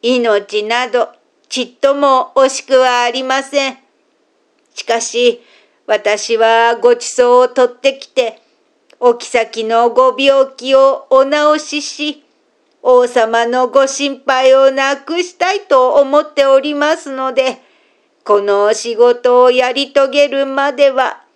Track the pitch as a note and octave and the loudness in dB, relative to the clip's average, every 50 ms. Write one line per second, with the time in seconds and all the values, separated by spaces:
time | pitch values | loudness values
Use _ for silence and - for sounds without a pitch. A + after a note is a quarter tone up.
0 | - A#3 B3+ B3 A#3+ A#3 G#3+ G3+ G3+ - - G#3+ G#3 G#3+ A#3 A#3+ B3+ B3 G#3+ B3 | 0 0 0 0 0 0 0 -2 -2 -4 -6 -6 -4 -4 -4 -4 -4 -2 -2 -4
1 | A#3 - - _ _ _ _ _ _ _ - C4 B3 A#3+ _ _ - C#4 C#4 C#4+ | -4 -4 -8 _ _ _ _ _ _ _ -8 -8 -8 -8 _ _ 0 0 0 2
2 | C#4+ C#4 C4+ C4 - - _ C4+ C4 C4 C4+ - - - C4 B3+ C4 B3+ B3 B3 | 2 2 2 2 0 -2 _ 0 0 2 0 -4 -6 0 0 2 2 2 0 0
3 | A#3+ A#3+ A#3 B3+ C4 C4 C4 C4+ C4+ C4+ - C#4+ C#4 C4+ B3+ _ _ _ _ _ | -2 -2 -4 -6 -4 -4 -4 -4 -4 -4 -4 -4 -4 -4 -8 _ _ _ _ _
4 | _ _ _ _ _ _ _ _ _ _ _ _ _ _ _ - - - A#3 A#3 | _ _ _ _ _ _ _ _ _ _ _ _ _ _ _ -20 -6 -4 -4 -4
5 | - - - A#3 B3 B3 A#3 A#3+ _ _ _ _ _ _ _ _ _ - - G#3 | -4 -6 -4 0 0 0 0 -2 _ _ _ _ _ _ _ _ _ -4 -4 -2
6 | - G#3 G#3 G#3 G#3+ - A#3 A3 A3+ A3+ A3+ A3+ A#3 A#3 A#3 A3+ - A#3+ A#3+ A#3+ | 0 -2 -4 -4 -4 -4 -2 0 2 2 2 2 2 0 0 0 2 2 2 2
7 | - - - - B3 A#3+ B3 B3 B3+ B3 B3 C4 B3+ A#3+ B3 _ - C#4 C4+ C4+ | -2 -12 -2 0 2 4 4 4 2 2 2 0 0 0 -2 _ -4 -4 -4 -4
8 | - - _ - B3 A3+ G#3+ _ _ _ _ _ _ _ _ _ _ _ _ _ | -16 -8 _ -4 -4 -4 -6 _ _ _ _ _ _ _ _ _ _ _ _ _
9 | B3 B3 A#3+ A#3+ - - - B3 A3+ A3+ - A3+ A3 A3 A3+ A3+ A#3 A#3+ A#3 A#3+ | 0 0 0 0 -6 -6 -4 -4 -4 -4 -6 -8 -6 -2 0 0 0 2 2 2
10 | C4 C4 B3 - C#4 C4+ C4+ C4+ C4 C4+ C4+ - B3 C4 C4+ C4+ C4+ C4+ C4 - | 2 2 2 0 0 2 2 2 0 -2 -4 -14 -4 0 2 4 4 4 2 -2
11 | - _ - C4 C4+ C#4 C#4+ D4 D4 D4+ D4+ D#4 D4+ - - D4 C#4+ - - - | -4 _ 2 2 2 2 0 0 2 0 0 0 -4 -8 -10 -10 -10 -10 -12 -10
12 | D4 D4+ D4 D4 _ _ _ _ _ _ _ _ _ _ _ _ - B3 B3+ B3 | -8 -10 -10 -12 _ _ _ _ _ _ _ _ _ _ _ _ 0 2 4 4
13 | B3 A#3+ A#3+ B3 A3+ A3 A3+ A#3 A#3 A#3 A#3+ B3+ B3+ B3 B3+ C#4 C4+ C4+ C4+ - | 4 2 0 -2 0 0 0 -2 -2 0 0 -2 -2 0 2 0 0 0 -2 -6
14 | C#4+ C#4 C#4 C#4 _ - C4+ C4 C4 C4 C4 C4+ C4+ C4+ C4+ C4+ C4+ C4+ C#4+ C#4 | -6 -6 -8 -8 _ -2 -2 2 4 4 4 6 4 2 2 0 -2 -2 -4 -6
15 | C#4+ - D#4+ F4 F4+ F4+ - _ F4 F4+ G4+ G4+ G4+ _ D4+ C4 B3+ B3+ - C#4+ | -8 -8 -6 -6 -6 -6 -4 _ -4 -2 -2 -4 -2 _ 2 2 2 2 2 2
16 | C#4 C4+ C#4 D4 D#4 D4+ - - C#4 C4+ C4+ C4+ C4+ D4 D4 C#4+ D4 D4+ D#4+ D#4+ | 2 2 2 -2 -2 -2 -2 -2 2 2 2 2 2 0 -4 -2 -2 -2 -2 -4
17 | - D4 C4+ C4 C4 C4 B3+ B3+ C4 C4 A#3+ - _ _ _ _ _ _ _ _ | -6 -12 -10 -8 -8 -4 -2 -2 -2 -2 -4 -8 _ _ _ _ _ _ _ _
18 | _ _ _ _ _ - G#3 G3+ G3 G3+ G3+ G3+ G3+ G#3 A3+ A3 - A#3 A#3 G#3+ | _ _ _ _ _ 0 0 0 0 0 0 0 2 0 0 -2 -4 -8 0 2
19 | A#3+ A#3+ A#3+ A#3+ - B3 B3 B3 B3 B3+ B3+ B3+ B3 B3 B3 C4+ C#4 C4+ - C#4+ | 2 2 2 0 0 0 2 4 4 4 4 2 0 -2 -2 -4 -6 -2 0 0
20 | C#4 C4+ B3 D4 C#4+ C#4+ - C4+ C#4 C4+ C4+ C#4 C#4 C#4+ C#4 A#3+ C#4+ C#4 C4 B3+ | 0 0 2 0 0 0 0 -4 -4 -4 -2 -4 -4 -4 0 2 2 2 2 0
21 | C4 - - - _ _ _ | -4 -4 -4 -10 _ _ _